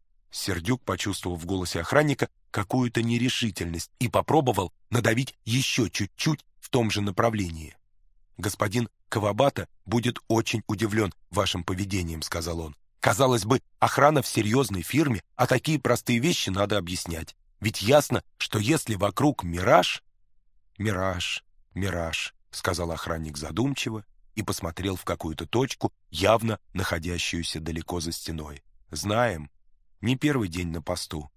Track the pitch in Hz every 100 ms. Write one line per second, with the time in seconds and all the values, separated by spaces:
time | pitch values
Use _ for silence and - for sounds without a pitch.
0 | _ _ _ - - 90 85 123 - 92
1 | 101 95 90 87 85 95 90 87 85 135
2 | 151 135 120 _ _ - - 127 123 120
3 | 117 117 127 - 117 - 85 85 - -
4 | 120 98 - 160 131 98 90 - _ 117
5 | 110 113 139 - - 123 - - 107 -
6 | 101 - 151 151 _ _ - 131 110 104
7 | 101 98 117 107 90 80 78 - _ _
8 | _ _ _ - 110 - 104 113 113 -
9 | _ 110 104 104 139 - 87 - - 120
10 | 120 - - 113 113 110 - 101 110 107
11 | 101 - - - 95 92 85 95 101 98
12 | 85 80 - 90 82 85 80 - _ _
13 | 117 110 131 120 107 127 - _ 117 -
14 | 143 147 - - 107 127 123 95 - 135
15 | 151 101 - - 123 127 - 151 - 120
16 | - 117 156 - - 95 104 104 87 92
17 | - 80 80 - _ _ 104 - 98 147
18 | - 110 - - - 107 104 160 - 101
19 | 101 - 147 - 87 85 95 165 - -
20 | - _ _ _ _ _ _ - 104 92
21 | 95 87 - - - _ _ 90 95 87
22 | 82 80 - - _ - - 85 85 80
23 | - 82 78 71 76 80 135 135 117 110
24 | - _ - - 98 95 85 - 95 92
25 | - 85 82 78 82 113 135 - - -
26 | _ 80 95 113 113 104 - 92 95 82
27 | 80 85 - 85 82 80 80 82 - 87
28 | 82 - - 80 76 73 - - - 76
29 | 98 107 123 85 73 _ _ _ _ _
30 | 107 131 151 135 98 85 87 80 73 90
31 | - 78 76